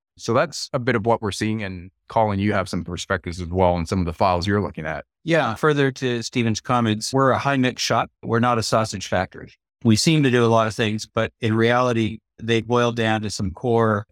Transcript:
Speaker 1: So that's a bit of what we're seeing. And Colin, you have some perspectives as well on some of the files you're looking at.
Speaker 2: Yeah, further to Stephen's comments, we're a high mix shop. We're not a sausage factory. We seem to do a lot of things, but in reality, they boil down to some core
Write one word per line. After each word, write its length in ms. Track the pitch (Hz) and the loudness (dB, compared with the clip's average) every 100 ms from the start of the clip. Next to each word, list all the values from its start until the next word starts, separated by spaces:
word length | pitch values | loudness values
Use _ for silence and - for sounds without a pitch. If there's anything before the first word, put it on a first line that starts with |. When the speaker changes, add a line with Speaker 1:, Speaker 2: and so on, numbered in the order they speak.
| _ - | _ -10
Speaker 1:
So 180 | - | -2
that's 340 | 120 165 - - | 0 0 -4 -8
a 60 | 139 | -4
bit 160 | 120 | 0
of 100 | 117 | 0
what 160 | 113 113 | 0 0
we're 120 | 104 | -2
seeing. 300 | - 107 110 | -4 -4 -4
And 260 | 98 90 92 _ - | -6 -10 -16 _ -4
Colin, 300 | 117 107 98 | 0 0 0
you 140 | 104 | 0
have 160 | 101 92 | 0 -2
some 160 | 90 | -4
perspectives 560 | 82 87 - 95 - 85 | -6 -8 -4 -4 -4 -8
as 80 | 85 | -4
well 260 | 90 90 | 2 2
on 120 | 87 82 | 2 -2
some 140 | 98 | -2
of 60 | 85 | -2
the 60 | |
files 340 | 82 98 87 95 | 0 0 0 0
you're 160 | 104 | 0
looking 240 | 87 - 78 | -2 -6 -8
at. 180 | 76 - _ | -8 -12 _
Speaker 2:
Yeah, 320 | 160 160 120 107 | -2 0 0 0
further 360 | 156 143 135 | 0 2 0
to 300 | 131 131 120 | 0 -4 -4
Stephen's 380 | - 127 113 107 | -4 -2 0 -2
comments, 520 | - 123 113 107 - | -2 0 2 0 -2
we're 180 | 135 135 | 2 2
a 80 | 104 | 2
high 200 | 139 135 | 0 2
mix 240 | 127 - | 0 0
shop. 280 | - 117 - _ | -2 -2 -2 _
We're 180 | 120 113 | -2 0
not 160 | 123 117 | 2 2
a 60 | |
sausage 440 | - 113 110 95 - | 2 0 0 -6 -4
factory. 460 | 95 95 - - _ _ _ | -2 -2 -8 -20 _ _ _
We 100 | 117 | 2
seem 280 | 107 165 156 | 4 4 4
to 80 | 135 | 4
do 140 | 123 | 4
a 40 | 117 | 4
lot 180 | 113 110 | 4 2
of 80 | |
things, 320 | 113 107 107 - | 0 -2 -2 -6
but 260 | 113 113 - | -4 -4 -2
in 140 | 113 | -2
reality, 640 | 113 113 120 127 113 110 110 _ - | 2 2 2 2 0 -2 -4 _ -8
they 200 | 113 113 | -2 0
boil 300 | 113 120 120 | 2 2 2
down 300 | 117 110 110 | 0 0 0
to 80 | 104 | -4
some 200 | - 98 | -4 -6
core 560 | - 123 113 110 104 - | -4 0 2 2 0 -2